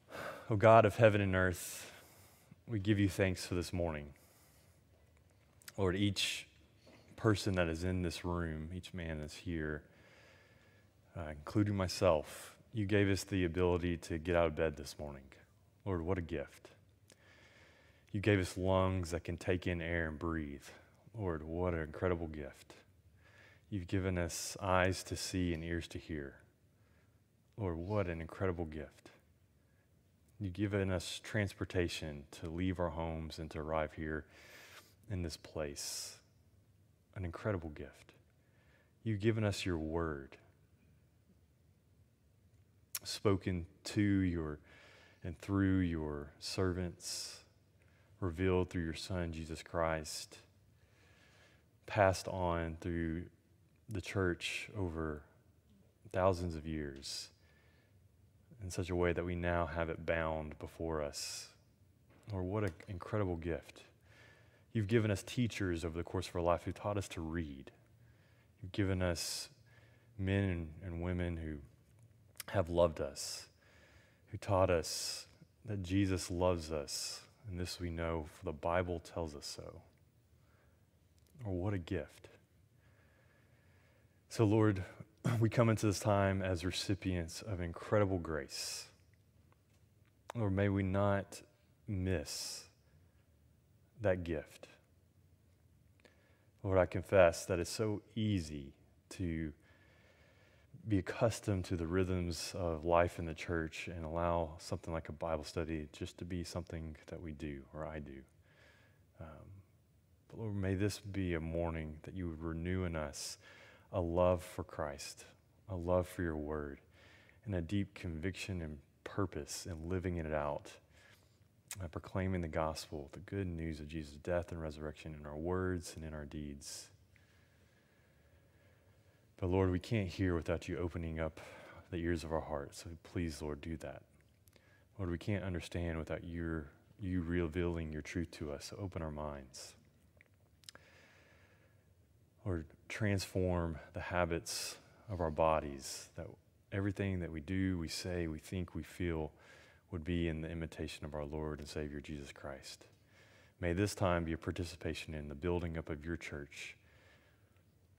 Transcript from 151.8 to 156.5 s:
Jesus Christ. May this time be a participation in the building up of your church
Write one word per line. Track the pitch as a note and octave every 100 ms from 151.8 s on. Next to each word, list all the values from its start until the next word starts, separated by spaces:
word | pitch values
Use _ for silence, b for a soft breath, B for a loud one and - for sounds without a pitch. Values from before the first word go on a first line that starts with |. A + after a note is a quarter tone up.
| D2+ C#2+
Jesus | C#2 D2+ C#2
Christ. | - D2 C2+ - - - - b b b b b _
May | F2
this | F2 G2+
time | - G2 F2
be | E2
a | D#2+
participation | - E2+ F2 - F2 D2+ -
in | D#2 D2
the | C#2+
building | F2 F2 F2 D#2+
up | D#2
of | D2+
your | D#2 E2
church | - D2 C#2+